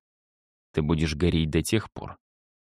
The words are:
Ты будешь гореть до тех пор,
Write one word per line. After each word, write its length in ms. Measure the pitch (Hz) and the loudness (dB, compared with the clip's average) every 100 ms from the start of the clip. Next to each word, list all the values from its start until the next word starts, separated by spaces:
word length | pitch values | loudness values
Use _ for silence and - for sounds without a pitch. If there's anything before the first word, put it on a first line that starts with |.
| _ _ _ _ _ _ _ | _ _ _ _ _ _ _
Ты 100 | - | -2
будешь 340 | 76 80 80 76 | 0 2 0 0
гореть 340 | 87 80 80 | 2 2 2
до 120 | 82 | 0
тех 300 | 80 110 - | 0 -2 -4
пор, 240 | - - - _ _ _ _ | -10 -14 -16 _ _ _ _